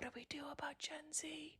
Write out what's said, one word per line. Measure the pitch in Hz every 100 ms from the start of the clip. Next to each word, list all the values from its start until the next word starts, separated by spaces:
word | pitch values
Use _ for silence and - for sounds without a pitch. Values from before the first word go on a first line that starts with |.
What | 247
do | 240
we | 247
do | 294 285
about | 285 294 277
Gen | - 311 311
Z? | 311 311 311 311